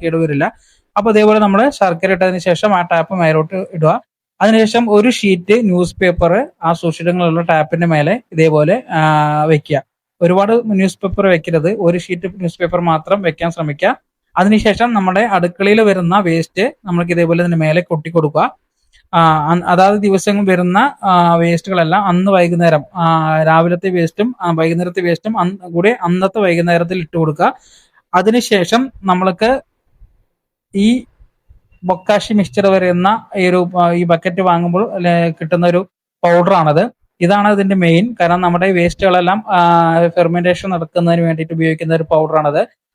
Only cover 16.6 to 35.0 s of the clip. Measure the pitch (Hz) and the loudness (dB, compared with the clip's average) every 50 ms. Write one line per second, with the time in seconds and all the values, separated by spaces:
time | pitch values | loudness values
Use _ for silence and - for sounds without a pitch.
16.6 | 214 277 - _ - 196 170 170 170 175 175 170 170 165 170 170 175 175 170 160 | -4 -4 -4 _ -8 -4 -4 -2 -2 -2 0 0 0 0 0 0 0 0 0 0
17.6 | 156 156 156 175 175 - 175 156 151 165 170 170 151 147 151 151 196 269 - _ | 0 0 0 0 -2 -2 -6 -6 -6 -2 -2 0 0 0 0 0 -2 -2 -4 _
18.6 | _ _ _ _ _ _ _ _ _ - - 170 165 160 156 156 147 156 170 175 | _ _ _ _ _ _ _ _ _ -4 0 2 2 4 2 2 0 0 -2 -2
19.6 | 180 180 180 175 190 196 208 208 202 202 190 185 - 208 202 202 202 190 185 180 | 0 0 2 2 4 2 2 2 0 0 0 0 0 -2 -2 0 0 0 0 0
20.6 | 180 180 180 202 247 285 - - - 196 180 175 175 170 170 170 170 170 170 165 | 0 0 2 2 0 0 -2 -4 -2 0 2 2 4 2 2 2 2 0 0 -2
21.6 | - 190 190 180 165 160 170 202 202 190 175 180 185 202 196 185 175 170 175 170 | -4 -4 -2 -2 0 0 0 0 0 2 0 0 2 2 2 2 2 2 2 2
22.6 | 170 165 160 147 143 - - 180 170 165 165 160 156 156 156 156 156 160 160 160 | 2 2 2 0 -2 -6 -6 -2 0 2 2 2 0 0 0 0 2 2 4 2
23.6 | 170 170 180 175 190 190 180 175 165 165 - - 214 247 247 - 185 175 165 160 | 2 2 0 -2 -4 -2 -2 -2 -2 -2 -2 -4 -4 -4 -4 -4 -4 -4 -2 0
24.6 | 165 165 170 170 180 180 175 196 175 175 170 165 - 220 226 208 175 180 196 190 | 0 0 0 -2 -4 -4 -6 -4 -2 -2 -2 -2 -4 -6 -4 -2 -2 -4 -4 -8
25.6 | 180 180 170 170 180 214 247 240 - 175 175 185 190 190 - 220 202 180 170 170 | -14 -8 -4 0 0 0 0 0 -2 -2 -2 0 -2 -2 -2 -2 -2 0 0 0
26.6 | 170 170 170 170 170 165 190 185 165 - - 170 160 156 151 160 180 247 - - | 0 0 0 0 0 -2 -4 -8 -8 -6 -4 -4 -2 -2 -2 0 -2 -2 -2 -4
27.6 | _ _ - _ _ _ _ _ _ _ - 180 185 214 220 247 - - 226 196 | _ _ -20 _ _ _ _ _ _ _ -2 0 0 2 0 0 0 0 0 0
28.6 | 175 175 220 240 269 269 _ - 190 190 180 185 185 190 180 - 214 233 269 262 | 0 0 0 -2 -2 -2 _ -10 -4 -2 -2 0 0 -2 -2 0 0 0 0 -2
29.6 | - _ _ _ _ _ _ _ - - _ _ _ _ _ _ _ _ _ _ | -4 _ _ _ _ _ _ _ -20 -20 _ _ _ _ _ _ _ _ _ _
30.6 | _ _ - 196 202 220 240 254 - _ _ _ - _ _ _ _ _ - _ | _ _ -4 0 0 2 0 0 -4 _ _ _ -20 _ _ _ _ _ -20 _
31.6 | _ _ _ _ - 180 185 175 - - 208 202 - - 220 208 185 - - 208 | _ _ _ _ -6 -6 -6 -6 0 0 0 0 0 0 -2 -2 -2 -2 -2 0
32.6 | 196 196 190 190 185 180 175 175 180 196 220 226 - - - 202 180 180 175 180 | 0 2 2 2 2 0 0 0 2 0 0 -2 -4 -10 -4 -2 0 0 2 0
33.6 | 180 175 180 175 175 170 170 175 175 170 170 165 - 185 175 196 185 185 170 170 | 0 -2 0 0 0 2 2 0 0 0 0 0 -2 -6 -4 -2 0 2 2 2
34.6 | 175 175 175 185 226 - - 190 | 0 0 -2 -2 -2 -2 -4 -4